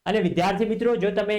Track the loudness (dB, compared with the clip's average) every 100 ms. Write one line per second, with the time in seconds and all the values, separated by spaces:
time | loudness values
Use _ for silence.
0 | -2 0 0 0 0 0 -2 0 0 0
1 | 0 0 -2